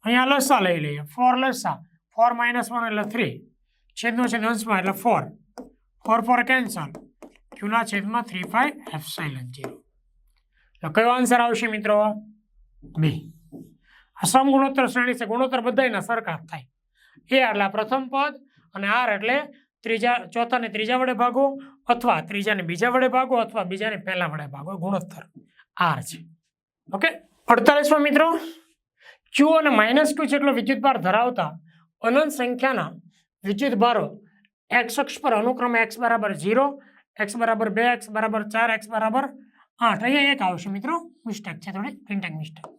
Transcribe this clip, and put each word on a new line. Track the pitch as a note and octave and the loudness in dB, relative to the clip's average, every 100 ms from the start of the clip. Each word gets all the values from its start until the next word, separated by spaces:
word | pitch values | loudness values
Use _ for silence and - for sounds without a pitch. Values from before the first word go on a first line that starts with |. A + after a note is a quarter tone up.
અહીંયા | A3 B3 B3+ | 2 2 4
લસા | C#4+ C4+ B3+ F#3+ | 2 4 4 4
લઈ | E3+ D3 | 0 -2
લઈએ, | D3 D3+ - | -6 -10 0
ફોર | B3 B3+ | 2 4
લસા, | C4 B3+ F3+ C#3+ - _ _ G#3+ | 0 -2 -4 -6 -10 _ _ 2
ફોર | A#3 A#3+ | 2 2
માઇનસ | A#3+ A#3+ A#3 | 0 -2 -4
વન | A#3+ A#3 | -4 -4
એટલે | G#3+ G#3 | -4 -4
થ્રી, | A#3 F3 B2 - _ _ _ _ - | -4 -4 -4 -18 _ _ _ _ -6
છેદનો | A3+ A#3 A#3+ | -4 0 0
છેદ | A3+ G#3+ | 0 -2
અંશમાં | A#3 A3+ G3 | -2 0 0
એટલે | F#3 G3 | 0 -2
ફોર, | B3 F#3 - - _ - - _ _ _ - | 0 0 0 -14 _ -20 -20 _ _ _ 0
ફોર | A3+ A3+ | 0 2
ફોર | B3 A#3+ | 0 2
કેન્સલ, | C4 A#3 C4 B3 E3 - _ - _ _ - | 0 0 -6 -10 -12 -20 _ -20 _ _ -10
ક્યુના | G3+ A3+ A3+ | -2 -2 0
છેદમાં | G3+ G3+ A#3 A#3 | -4 -4 -4 -6
થ્રી | F#3 F#3 | -8 -4
પાઈ | A3 C#4 D4 - D#3 | 0 0 -2 -12 -12
એપ્સિલોન | - - D#3 C3 B2+ B2+ | -10 -8 -8 -8 -12 -12
ઝીરો. | - - _ _ _ _ _ _ _ _ _ _ | -14 -16 _ _ _ _ _ _ _ _ _ _
તો | D#3+ D#3 | -2 2
કયો | A#3 | 4
આન્સર | B3 B3 B3 | 4 4 4
આવશે | A#3+ A3+ A#3 | 4 0 -2
મિત્રો? | G#3+ G#3+ G#3 G#3+ G#3+ - - _ _ _ _ - - | -4 2 2 2 -2 -12 -20 _ _ _ _ -12 -2
બી. | D#3 D#3 - - _ - - _ _ _ _ - | 0 0 -10 -20 _ -20 -20 _ _ _ _ -6
આ | - | 2
સમગુણોત્તર | C4 C4+ C4+ C4+ C4+ B3+ | 4 4 4 2 2 0
શ્રેણી | B3+ B3 B3 | 0 0 -2
છે, | A3+ | -4
ગુણોત્તર | A#3 C4 B3+ A#3 | -2 0 0 0
બધાયના | B3+ C4 G#3 E3+ | 0 0 0 -2
સરખા | A3+ A3+ D#3+ | -4 -4 -8
જ | - | -10
થાય. | D#3+ - _ _ _ _ _ _ | -16 -16 _ _ _ _ _ _
એ | C4 B3+ | 2 2
એટલે | G#3 G3 | 2 0
આ | G3+ | 0
પ્રથમ | A3 B3+ C4 | -2 -2 -2
પદ | C4+ D4 - _ _ _ F#3+ | -2 -2 -4 _ _ _ -8
અને | G3 | -2
આર | A3+ B3 G3+ | 0 0 -2
એટલે | G#3+ C4+ D4 - _ _ | 0 -2 -2 -14 _ _
ત્રીજા, | A3+ A3+ A#3+ A#3+ F3+ | -4 0 0 0 -2
ચોથાને | A#3 A#3 B3+ A3+ G3 | -4 0 -2 -2 -6
ત્રીજા | A3 B3+ | -2 0
વડે | C4 A3+ | 0 0
ભાગો | A#3+ B3 C#4 C#4 - _ - | 0 2 0 0 -14 _ -2
અથવા | A#3+ A#3+ F3 D#3 | 0 2 0 -2
ત્રીજાને | G3+ G3+ G3+ E3+ | -4 -2 -2 -2
બીજા | E3+ A#3 | 0 2
વડે | B3+ C4 B3+ | 2 2 2
ભાગો | C4 B3 | 2 0
અથવા | G#3 A3 F3+ | 0 -4 -6
બીજાને | F#3+ G#3+ G#3 G3+ | -4 -6 -6 -6
પહેલા | F#3 E3+ | -4 -4
વડે | D#3 C#3+ | -4 -12
ભાગો, | C3+ D3+ G3 | -12 -12 -8
ગુણોત્તર | F3+ G3 - - - - _ _ _ - F3 | -2 -4 -4 -16 -20 -20 _ _ _ -2 -2
આર | C3+ - | -2 -8
છે. | E3 E3 _ _ _ _ _ _ F#3+ | -14 -18 _ _ _ _ _ _ -2
ઓકે, | E4 - _ _ - | 0 -2 _ _ 2
અડતાલીસમાં | A#3 - D4 D4 D4+ D4 | 6 8 6 4 4 4
મિત્રો, | C#4+ D#4+ E4+ - - _ _ _ _ - _ _ - | 4 4 2 -6 -18 _ _ _ _ -20 _ _ 2
Q | D4 D#4+ | 4 6
અને | D4+ A#3 | 4 4
માઇનસ | G#3+ C4 D4+ D#4 | 4 4 2 0
Q | D4 | 0
જેટલો | C#4+ C#4+ A#3+ | 2 2 0
વિદ્યુત | G#3+ C4 C4+ | 0 0 2
ભાર | B3 F3 | 2 2
ધરાવતા | G#3 B3 B3 D#3+ D#3 _ _ _ _ A3+ | 2 2 0 -4 -6 _ _ _ _ 2
અનંત | B3+ D#4 D4 | 2 2 -2
સંખ્યાના | B3 B3 C4+ A#3+ D#3 - - _ _ _ | -4 -2 -2 -2 -4 -8 -20 _ _ _
વિદ્યુત | G3 G3+ C4+ A#3 | -6 -2 0 2
ભારો | A#3+ A3+ D3+ - _ _ _ _ _ | 2 2 -2 -8 _ _ _ _ _
એક્સ | - A#3 - | 0 0 -2
અક્ષ | C#4+ - | -4 -2
પર | C#4+ A3 | 0 2
અનુક્રમે | A#3 B3+ B3 A#3 A3 | 2 0 0 0 0
એક્સ | A3 | -2
બરાબર | A#3+ - G#3 F3 | 0 0 0 -4
ઝીરો, | E3+ A3+ C#4 C#4 - _ _ - | 0 2 2 -2 -20 _ _ -6
એક્સ | G#3 A#3 | -6 -2
બરાબર | A#3 A3 A3 G3+ | 0 0 0 2
બે, | A#3+ | 0
એક્સ | A#3+ A3 G#3+ | 0 -4 -4
બરાબર | A3 A3 G#3+ | -2 -2 -4
ચાર, | A3 A#3 A3 | 0 0 0
એક્સ | A3 | -4
બરાબર | A3+ A3 B3 C#4 - - _ _ _ | -2 0 0 -4 -8 -20 _ _ _
આઠ. | A#3 G3+ | 0 2
અહીંયા | A#3 C#4+ C#4 C#4 | 0 2 2 2
એક | |
આવશે | F#3 F3 F#3 G3 | 0 -2 -6 -8
મિત્રો, | A#3+ E4+ E4+ _ - | -6 -6 -8 _ -12
મિસ્ટેક | - F#3 D#3+ | -10 -12 -14
છે | - | -12
થોડી, | F#3 A#3 D4+ - | -10 -10 -12 -8
પ્રિન્ટિંગ | G3 F3 D#3 | -8 -6 -10
મિસ્ટેક. | D#3 - - | -12 -14 -20